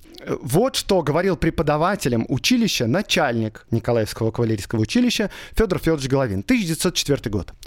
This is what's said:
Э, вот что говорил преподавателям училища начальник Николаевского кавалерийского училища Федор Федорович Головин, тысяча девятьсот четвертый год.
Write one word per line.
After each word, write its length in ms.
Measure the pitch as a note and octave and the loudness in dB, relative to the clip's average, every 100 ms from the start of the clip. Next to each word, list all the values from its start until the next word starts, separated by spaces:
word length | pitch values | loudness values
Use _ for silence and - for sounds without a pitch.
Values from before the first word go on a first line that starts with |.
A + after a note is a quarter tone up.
| - - | -12 -14
Э, 180 | - - | -8 -6
вот 340 | B2+ D3+ B3+ - | 0 2 2 0
что 260 | - F#3+ | 0 2
говорил 360 | D3 D#3 F#3+ E3 | 2 2 0 0
преподавателям 880 | E3 E3+ D3+ D3+ F3 G3+ C3+ A#2 - | 0 0 0 2 0 0 0 0 0
училища 560 | C3 - B3 G#3+ - A2+ | -2 2 2 2 0 0
начальник 800 | E3+ - F#3 C#3+ A#2 A2 - - | 0 0 0 2 0 -2 -6 -4
Николаевского 580 | A#2 B2 A#2 G#2+ - A2+ | -2 2 0 0 -2 -2
кавалерийского 520 | A#2+ A2+ G#2+ - A2+ | 0 0 -2 -2 -2
училища 500 | A2 A#3+ B3 - G3+ - - | 2 2 2 0 -2 -6 -4
Федор 260 | - G#3+ D#3+ | 0 0 0
Федорович 300 | E3 D#3+ C3 | 0 0 2
Головин, 340 | C3+ B2+ F#2+ | 0 2 -2
тысяча 240 | - B3+ E3+ | 0 0 0
девятьсот 260 | E3 F#3 | -2 -2
четвертый 380 | - - C3+ G#2+ | 0 0 -2 -2
год. 220 | G2+ - - | -4 -6 -12